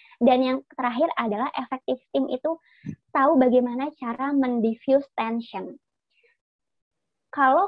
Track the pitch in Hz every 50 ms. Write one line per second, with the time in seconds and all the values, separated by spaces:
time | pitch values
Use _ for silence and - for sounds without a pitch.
0 | _ _ _ - 240 262 254 254 262 254 254 269 - _ - - 240 247 233 247
1 | 311 - - - 240 226 208 208 247 294 - - 254 - 269 254 - - 262 254
2 | _ _ - 277 262 - - 254 - 311 330 330 _ _ _ _ - - 156 -
3 | _ _ - 294 269 285 - 262 262 254 226 254 247 240 240 254 269 302 294 _
4 | 254 233 233 - 269 277 294 277 262 247 247 233 214 226 220 - - - 262 277
5 | 277 - _ - 226 226 226 233 226 - - 190 190 - - - _ _ _ _
6 | _ _ _ _ _ _ _ _ _ _ _ _ _ _ _ _ _ _ _ _
7 | _ _ _ _ _ _ - - 269 262 269 330 392